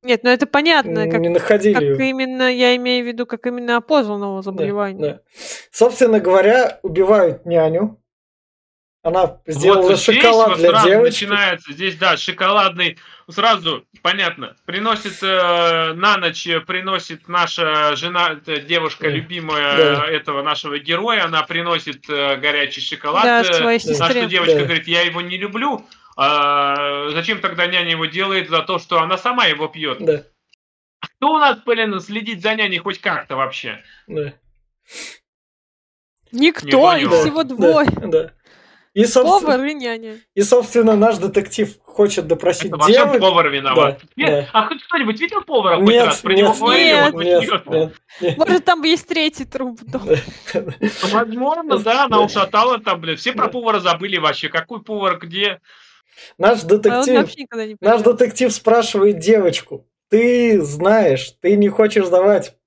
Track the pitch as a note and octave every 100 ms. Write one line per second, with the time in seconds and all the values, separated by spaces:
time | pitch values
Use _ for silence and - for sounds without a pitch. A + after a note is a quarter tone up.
0 | B3+ A#3 B3 B3 - C#4+ D#4 D#4 G3+ E3
1 | E3 E3 E3+ F3 - G#3 G#3 G#3 C#3+ C#3
2 | C4 C4 C4 B3+ B3+ B3 B3 B3 B3 B3
3 | A#3+ A#3 A#3+ A3+ B3 B3 A#3+ A#3+ A#3 D4+
4 | G#3+ G#3 G3+ F#3+ F#3+ F#3+ G3+ G3+ G3+ F#3+
5 | D3+ - _ - - - - - A#3+ A#3+
6 | B3 G#3+ F3+ F#3+ G3 B3 A3+ - F#3 D#3+
7 | F#3+ G#3+ F3 C#3 E3+ E3+ D#3+ E3 G#3+ -
8 | _ _ _ _ _ _ _ _ _ _
9 | E3 F3+ F3+ - - D3 F3+ G3 F#3 G3
10 | - A#3 A#3 A3+ A3 E3+ E3+ A3 G3+ G#3
11 | A#3+ - G3+ G3+ G3 E3+ - C#3+ F#3+ D#3+
12 | F#3 D#3 - F3 F#3+ G#3 F#3+ F3 F3 E3+
13 | - - - E3+ A3 G#3+ E3 D3 _ _
14 | E3+ G3 F3 E3 B2 _ - F3+ A3 G#3+
15 | G#3 - F#3+ F#3 F3 F3 E3+ E3 D#3+ E3
16 | G3+ G3 E3+ E3 F3 E3 D#3 F#3 F#3+ F#3
17 | - D#3+ - F3 E3 - D#3+ D3+ D3+ C#3
18 | E3+ F3 F3 D3+ E3 D3+ C#3+ E3+ D#3 -
19 | D#3+ D3 D#3 F3 D#3+ D3+ C#3+ C#3 D3 C#3+
20 | D#3 D3+ - C#3 D3 C#3+ D3+ C#3+ C#3+ E3+
21 | A3+ A3 E3+ D#3+ D3+ E3+ E3+ E3 D#3 D3
22 | - C#3+ C#3 C3+ C#3+ D3 C#3 - B2+ D3+
23 | D3 F3 A#3+ A#3 G3 E3+ A#3 A#3 - D3+
24 | - B3 A3+ F3+ E3+ D3+ C#3 D#3+ E3 E3+
25 | F3 E3+ F3 F#3 G3+ G#3 C4 A#3+ - _
26 | _ - C#3 D3 C#3+ C#3+ C#3+ C#3+ C#3+ C#3+
27 | D3 D#3 E3 G#3 F#3+ E3+ F3 F3+ E3+ E3
28 | D#3+ E3 G3 F#3+ E3+ D#3+ D#3+ F3+ - E3+
29 | E3 F#3 A#3+ B3 G3 D3 D#3 D#3+ D3+ A#2+
30 | D#3+ D3 - _ _ _ _ _ _ _
31 | - _ C#4+ D#4 C#4+ A#3 B3 A3+ G#3+ F#3+
32 | E3+ G#3+ G#3+ G3+ G#3 G#3+ G3+ F3+ F3+ G3
33 | G3+ D#3 - C3 C3+ - A#2+ G#2 _ _
34 | _ D#3 C#3+ - _ _ _ _ _ -
35 | - - _ _ _ _ _ _ _ _
36 | _ _ _ A#3 D#4 D#4+ C#4+ C4+ F4 E4
37 | C#4+ E3 G#3+ D4+ C4+ A#3+ B3+ D#4 C#4 -
38 | G3 D#3+ D#3+ _ _ _ _ _ _ G3+
39 | A#3 B3+ C#4+ G4 D#4+ B3+ C#4 D4+ B3 A3+
40 | A3+ A3 _ - G#3 B3 A3 A#3+ A3 G#3+
41 | A3 G#3 F#3+ G3+ G3+ - G#3 - _ -
42 | G3+ G3+ D#3+ E3 F3 E3+ E3+ D#3+ D#3 A#3+
43 | C#4+ B3+ F#3+ E3+ D#3 C#3 C3+ B2+ B2+ -
44 | _ - D4+ D3 C#3 A3 G#3+ D#4 - E4+
45 | A3+ A3 E4+ G#4 F#4+ C4 F#3+ E3+ G3 A#3
46 | A#3 D3 - F#3+ G#3 - A3+ C4 E4 D4+
47 | C#4+ E3 F3 F3 B3 G3 - D#3+ D#3 -
48 | _ - F3+ C4+ D#4+ F4+ - E4+ D#4 E4
49 | - E4 D#4 - - C4 B3+ A#3 A3+ -
50 | G3 D3+ - - - F3 - C3 G#3 -
51 | F#3 G#3 A3+ A#3 C4+ E4 D#4+ B3 G#3+ B3+
52 | C4+ A3 G#3 G#3 G3 G#3 A#3+ A#3+ A3 F3
53 | D#3+ D#3 A#3+ B3+ B3+ B3 A3+ G#3 F3+ E3
54 | F#3+ F3+ D#3 C#3+ D3+ E3 E3 A#3 G#3+ G#3+
55 | F#3+ F3 E3+ F3+ G3+ F3+ _ _ _ _
56 | _ _ - _ F#3+ A3+ E3 G#3 A#3+ A#3+
57 | C4+ B3+ D#4+ - C4+ A#3 A3 G#3+ G3+ A3+
58 | A3+ A3+ A#3+ - B3 - - A#3 A3+ G#3
59 | G3+ G3+ E3 G#3+ F3+ - - C#3 _ _
60 | _ G#3+ A#3+ B3 A#3+ G#3 D3 D3 F#3 A3
61 | F3+ C3 - _ F3 G3+ G3+ G3+ G#3+ G#3+
62 | F#3 F3+ G3 G3 - _